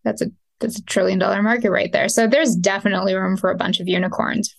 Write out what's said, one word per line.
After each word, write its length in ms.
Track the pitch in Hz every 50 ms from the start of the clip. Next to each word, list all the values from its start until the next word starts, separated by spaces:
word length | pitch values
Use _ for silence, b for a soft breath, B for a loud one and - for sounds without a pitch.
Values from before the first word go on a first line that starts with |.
| -
that's 180 | 220 220 -
a, 60 | - - - _ _ _ _ -
that's 180 | - 226 - 208
a 40 | 175
trillion 360 | - - 202 185 185 190 185
dollar 220 | 185 196 196 196
market 280 | 208 220 240 240 233 202
right 220 | 180 - - -
there." 180 | - - 139 -
So 180 | - 233 226 220
there's 280 | 269 294 320 247 185
definitely 580 | 175 175 202 196 196 - 202 190 185 190 196 190
room 240 | 190 190 185 190 185
for 140 | - 185
a 60 | 180 180
bunch 220 | 180 185 185 -
of 80 | 175 180
unicorns 680 | 180 180 185 180 - - - - - - - - -